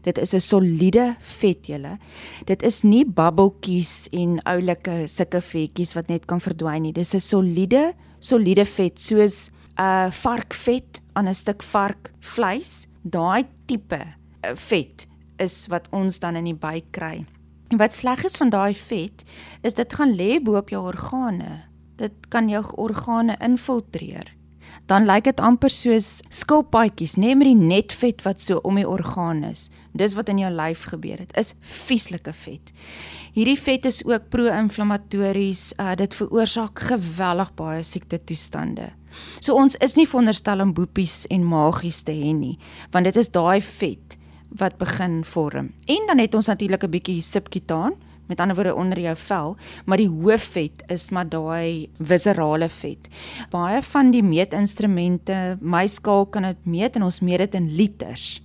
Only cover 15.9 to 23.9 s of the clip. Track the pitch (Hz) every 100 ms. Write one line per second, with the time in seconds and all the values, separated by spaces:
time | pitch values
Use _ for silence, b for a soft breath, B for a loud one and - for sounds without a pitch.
15.9 | 196 190 175 175 170 170 156 156 160 -
16.9 | - 160 165 160 - - - - 226 214
17.9 | - 254 254 370 - 262 202 202 202 -
18.9 | 214 175 - B B B B - 214 240
19.9 | - 285 190 190 294 240 202 202 196 185
20.9 | 180 - 262 247 180 - 156 - - -
21.9 | - 214 - - 240 220 208 208 - 226
22.9 | 214 - 226 226 208 233 247 - 240 -